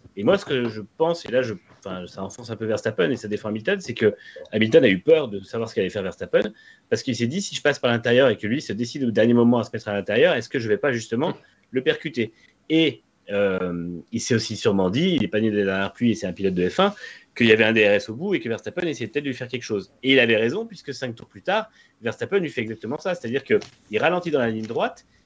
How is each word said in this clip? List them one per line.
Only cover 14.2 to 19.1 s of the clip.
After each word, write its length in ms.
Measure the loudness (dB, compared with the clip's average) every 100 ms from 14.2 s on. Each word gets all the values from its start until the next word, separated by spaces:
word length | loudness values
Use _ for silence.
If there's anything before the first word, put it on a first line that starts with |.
s'est 140 | 0
aussi 200 | -2 -2
sûrement 360 | -2 0 2 2
dit, 260 | 2 0 0
il 80 |
est 40 | 0
pas 120 | 0
né 100 | 0
de 80 | 2
la 60 |
dernière 280 | 0 0 -2
pluie 200 | 0 0
et 20 |
c'est 140 | 0 -4
un 40 |
pilote 220 | -2 -2
de 140 | 0 0
F 100 | 2
un, 160 | 0 0 -14 -18 _ 2
qu'il 120 | 4
y 40 |
avait 120 | 6
un 80 | 6
D 140 | 6 6
R 40 |
S 180 | 4 0
au 60 |
bout 200 | -8 -4
et 60 | -4
que 80 | -4
Verstappen 380 | -8 -8 -6 -6
essayait 220 | -4
peut-être 160 | -6